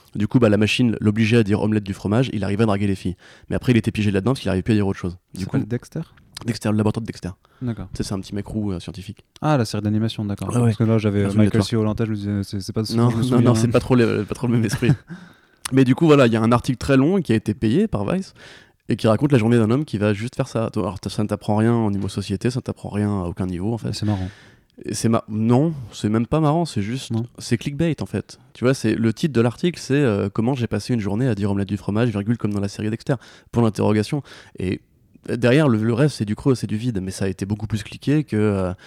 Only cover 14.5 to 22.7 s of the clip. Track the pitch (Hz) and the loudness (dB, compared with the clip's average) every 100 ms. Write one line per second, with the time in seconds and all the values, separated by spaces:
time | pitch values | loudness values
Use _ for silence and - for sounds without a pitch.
14.5 | 117 110 - 123 - - 175 - - _ | 0 0 2 2 2 -4 -18 -18 -20 _
15.5 | _ - 131 127 131 165 143 120 113 110 | _ 0 4 4 4 6 6 6 4 4
16.5 | 120 - 123 - 135 143 196 147 110 - | 2 2 -4 2 4 4 2 2 0 0
17.5 | 104 113 147 220 104 98 190 - - - | 0 0 2 0 -2 -2 -4 -6 -14 -20
18.5 | - - _ - 120 113 107 143 135 110 | -20 -20 _ -6 0 2 2 4 4 4
19.5 | 120 107 131 151 101 104 101 117 - 131 | 4 4 0 -2 -2 0 -2 -4 -6 -6
20.5 | 113 110 107 98 92 98 - 107 101 - | -4 -4 -4 -4 -6 -8 -4 -4 -4 -2
21.5 | 104 110 117 110 101 98 - 98 95 123 | 2 2 2 0 -2 -4 -6 -6 -4 -4
22.5 | 123 - | -4 -6